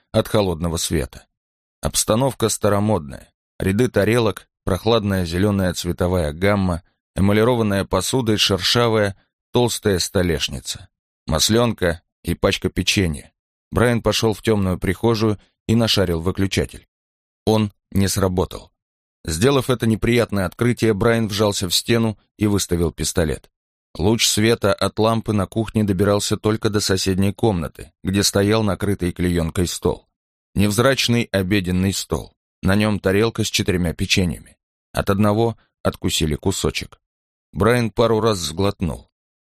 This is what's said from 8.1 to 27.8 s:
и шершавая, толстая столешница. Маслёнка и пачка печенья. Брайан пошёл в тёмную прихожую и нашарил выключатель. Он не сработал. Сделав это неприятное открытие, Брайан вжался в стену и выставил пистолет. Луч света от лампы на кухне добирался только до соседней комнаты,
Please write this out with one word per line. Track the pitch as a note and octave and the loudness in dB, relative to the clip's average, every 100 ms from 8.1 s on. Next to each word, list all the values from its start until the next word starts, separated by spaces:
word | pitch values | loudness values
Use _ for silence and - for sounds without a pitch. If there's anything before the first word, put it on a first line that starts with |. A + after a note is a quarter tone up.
| C3 A2+ | -2 0
и | G#2 | 0
шершавая, | - F#2 F2+ A#2+ A#2 A2 G2+ - _ _ _ | 0 0 0 2 2 2 0 -4 _ _ _
толстая | B2 A#2+ - G#2+ F2+ | 0 0 0 0 0
столешница. | - G2 F2+ D#2 - C2+ - - - _ _ _ - | 0 0 0 -2 -4 -8 -10 -12 -16 _ _ _ -4
Маслёнка | D#2 - A2 A#2+ - F2 E2 _ _ | 0 2 2 2 0 -2 -4 _ _
и | - | -6
пачка | E2+ G#2 - F#2 | 0 0 0 -2
печенья. | - F2+ - F2 C#2 - _ _ _ _ | -2 0 2 0 -2 -10 _ _ _ _
Брайан | F#2 A#2+ A#2 | 0 2 2
пошёл | G#2+ G2+ A2+ | 0 0 0
в | G2+ | 0
тёмную | - G#2 F#2+ F2 | 0 0 0 -2
прихожую | F#2+ F2 A#2 A2 A2 G2+ _ _ - | -2 0 0 2 0 -2 _ _ 0
и | |
нашарил | A2+ A2 - F2+ E2 | 2 2 2 0 0
выключатель. | F2 F#2 F#2+ - C#2 - - _ _ _ _ _ - | -2 -2 -2 -2 -4 -8 -20 _ _ _ _ _ 0
Он | A2 G#2 - _ | 2 0 -6 _
не | F#2+ G2 | -2 0
сработал. | - F#2 F#2 D#2 - - _ _ _ _ _ | 0 0 0 -2 -6 -18 _ _ _ _ _
Сделав | - D#2+ B2 C#3+ A#2 | -8 0 2 2 0
это | B2 A2+ | -2 0
неприятное | A2 A2+ A#2+ G#2+ G2+ F2+ | 0 2 0 0 -2 -4
открытие, | - A#2+ A#2 A2+ | -2 -2 0 0
Брайан | G2 A#2 A#2 G#2+ | 2 2 0 -2
вжался | G2+ G#2+ G2+ F2+ | 0 0 0 -2
в | |
стену | - - A#2 A2+ G2+ _ - | -2 0 0 0 -4 _ -4
и | G#2 | 0
выставил | G2+ - F2 E2 | 0 0 -2 -2
пистолет. | - D#2 - D#2 B1 - _ _ _ _ - | -2 -4 -2 -2 -4 -10 _ _ _ _ -4
Луч | F#2 A#2 - | 0 2 0
света | - A2 A#2 G2+ | 2 2 2 0
от | G2 G2 - | 0 -2 0
лампы | A2 A2+ A2 | 0 0 0
на | G#2+ F2+ | -2 -2
кухне | A2+ G#2+ A2 | -4 -2 0
добирался | G#2 F#2 G2+ G2+ - G#2 | 2 2 2 2 0 -2
только | G#2+ A2+ A2 | 0 0 0
до | G#2 | 0
соседней | - F#2+ - F#2+ G2 | 0 0 0 0 0
комнаты, | - A#2 F2+ C#2+ - | 0 0 0 -4 -10